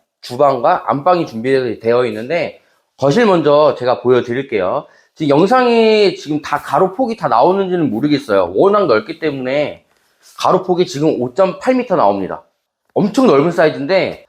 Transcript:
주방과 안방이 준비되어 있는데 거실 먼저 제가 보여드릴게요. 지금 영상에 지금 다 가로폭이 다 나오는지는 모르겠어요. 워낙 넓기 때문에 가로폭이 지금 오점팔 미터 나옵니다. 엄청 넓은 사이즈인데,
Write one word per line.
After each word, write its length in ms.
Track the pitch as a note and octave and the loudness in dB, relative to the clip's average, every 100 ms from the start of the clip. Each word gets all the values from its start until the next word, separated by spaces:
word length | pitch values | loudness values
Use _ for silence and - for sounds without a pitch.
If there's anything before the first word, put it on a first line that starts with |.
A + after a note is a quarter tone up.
| _ _ | _ _
주방과 640 | - B2 C#3+ C3 C#3+ F3+ - | -12 0 0 2 0 0 -2
안방이 380 | C3 D#3+ F3+ D#3+ | -2 0 0 -2
준비되어 800 | A2+ A#2+ C3+ B2 G#2 A2+ A#2+ B2 | -6 -2 -2 -2 -4 0 0 0
있는데 540 | G#2+ A#2+ E3+ A#2 - _ _ _ _ | -4 -6 -6 -6 -10 _ _ _ _
거실 280 | C3+ F#3 A#3 | 0 2 2
먼저 500 | F3+ D3+ D3 D3+ A#2+ | 2 4 4 4 2
제가 240 | B2 A#2 | -2 -2
보여드릴게요. 840 | B2 B2 A#2+ A#2+ C3+ G#2+ F#2 B2+ - _ _ _ | 2 2 0 -6 -4 -4 -2 -4 -8 _ _ _
지금 140 | D#3 | 0
영상에 840 | C#3 F#3+ B3+ B3 A#3 A3 G#3+ G3+ - | 2 4 2 2 2 2 4 2 0
지금 260 | C#3 D3+ | -6 -8
다 200 | - D3 | -4 -8
가로폭이 540 | - C#3+ F#3+ - B3+ A3+ | -2 0 0 0 -4 -4
다 140 | D#3 | -2
나오는지는 600 | A#2 D3 F#3+ F#3+ F3+ D3 | 2 2 2 -2 -2 -2
모르겠어요. 640 | G#2+ D3 C#3+ C#3 G2 F2 | -2 -2 -2 0 0 0
워낙 320 | G2 F#3 G#3 F3+ | 2 2 2 2
넓기 320 | A2 G#2+ E3 | 0 -2 -6
때문에 680 | D#3+ C3+ B2+ C#3 C3+ E2+ _ _ _ _ _ - | -6 -4 -4 -4 -4 -8 _ _ _ _ _ -4
가로폭이 480 | C3 F3+ F#3 F3 F3+ | 0 0 0 -2 -2
지금 360 | C#3 D#3 A2 | 0 -2 -2
오점팔 540 | A#2+ - F#3+ - - B3+ | -4 -2 -2 0 -2 -2
미터 200 | A#3 F3 | 0 0
나옵니다. 480 | G#2 G2+ F2+ D#2+ _ _ _ _ _ | 2 0 -6 -10 _ _ _ _ _
엄청 340 | - F#3+ - B3+ | -2 -2 2 4
넓은 240 | C#3 D#3+ | 4 2
사이즈인데, 760 | E3+ D#3+ C3 C#3 F#3+ C3 D#2+ | 2 0 0 -2 0 -2 -6